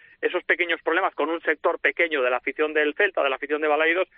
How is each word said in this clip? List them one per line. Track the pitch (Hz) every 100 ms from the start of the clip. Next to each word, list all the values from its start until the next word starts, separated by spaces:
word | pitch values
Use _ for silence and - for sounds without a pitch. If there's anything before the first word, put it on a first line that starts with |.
| - -
esos | 151 175
pequeños | - 165 175 160
problemas | - 170 185 -
con | 151
un | 165
sector | - 156 180 -
pequeño | 143 - 170 151
de | 127
la | 123
afición | - - 151
del | 151 151 -
Celta, | 202 180
de | 139
la | 131
afición | 139 151
de | 151
Balaidos, | 147 160 170 185